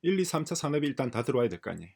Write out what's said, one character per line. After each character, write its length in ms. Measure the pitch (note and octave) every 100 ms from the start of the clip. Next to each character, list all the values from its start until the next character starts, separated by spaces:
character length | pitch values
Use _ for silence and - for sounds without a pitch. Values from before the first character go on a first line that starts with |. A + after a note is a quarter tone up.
일, 160 | E3 F#3+
이, 40 |
삼 220 | F3+ D#3+ D#3
차 100 | E3+
산업이 320 | D3+ D3 D3
일단 240 | C3+ B2+
다 120 | A#2
들어와야 260 | A#2 C3 A#2+
될 100 | F2
거 120 | -
아니에요. 200 | E2+ E2+